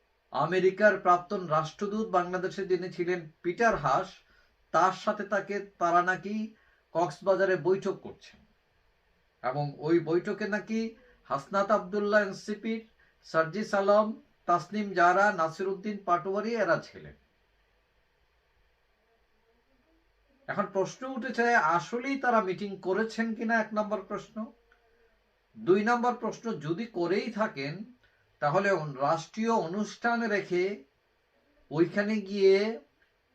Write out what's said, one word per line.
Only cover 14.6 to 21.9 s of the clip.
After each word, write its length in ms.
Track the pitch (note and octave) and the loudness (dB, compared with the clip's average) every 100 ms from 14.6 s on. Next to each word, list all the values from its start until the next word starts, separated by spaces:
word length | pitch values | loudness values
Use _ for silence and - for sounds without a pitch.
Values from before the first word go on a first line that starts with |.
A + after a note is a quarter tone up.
| - G#3+ G3+ F3 | 0 -6 -2 4
জারা, 280 | F3 F#3 G#3 F#3 | 6 6 4 2
নাসির 280 | D#3+ - F#3+ | -2 -2 -4
উদ্দিন 240 | F#3 G#3+ G3+ - | -4 -6 -6 0
পাটোয়ারি 440 | F3 F#3+ G3 A3 A#3 | 0 0 -4 -2 0
এরা 140 | F3+ D3+ - | 0 0 -4
ছিলেন। 280 | F2+ D2 - _ _ _ _ _ _ _ _ _ _ _ _ _ _ _ _ _ _ A3+ A#3 _ _ A3+ A#3 B3 _ _ _ _ _ _ _ - | -18 -20 -20 _ _ _ _ _ _ _ _ _ _ _ _ _ _ _ _ _ _ _ _ _ _ _ _ _ _ _ _ _ _ _ _ -6
এখন 140 | D#3 F#3 F#3+ | -4 -2 -2
প্রশ্ন 260 | F#3 - C4 C4 | -4 -6 -10 -6
উঠেছে 280 | B3+ A3+ A#3+ A#3 D#3 E3+ | -4 0 4 4 4 0
আসলেই 420 | - | -2